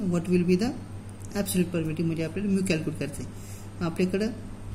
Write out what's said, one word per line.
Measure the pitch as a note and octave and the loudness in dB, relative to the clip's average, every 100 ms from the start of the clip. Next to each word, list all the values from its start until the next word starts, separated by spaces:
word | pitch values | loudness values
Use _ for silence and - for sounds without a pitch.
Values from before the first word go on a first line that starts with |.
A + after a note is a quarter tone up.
| F#3+ | 2
what | F3 F3 | 2 4
will | F3+ F3 | 4 6
be | F3+ | 4
the | A#3+ - - - - - - G3+ | 2 -2 -8 -10 -10 -10 -6 -4
absolute | G3 F3+ E3+ | 0 2 2
permeability, | E3+ D#3 D#3 | 2 0 0
म्हणजे | E3 D#3+ | 0 0
आपल्याला | D#3+ G3 G#3 | -2 -2 2
mu | F#3+ F#3 | 2 4
calculate | D#3 D3+ - | 2 0 -2
करायचं | C#3 - | -4 -6
आहे. | - - - - - - E3+ | -8 -10 -10 -10 -10 -4 -2
आपल्याकडं | E3+ F3+ G3+ A3 - - - - | 2 2 2 0 -2 -8 -10 -6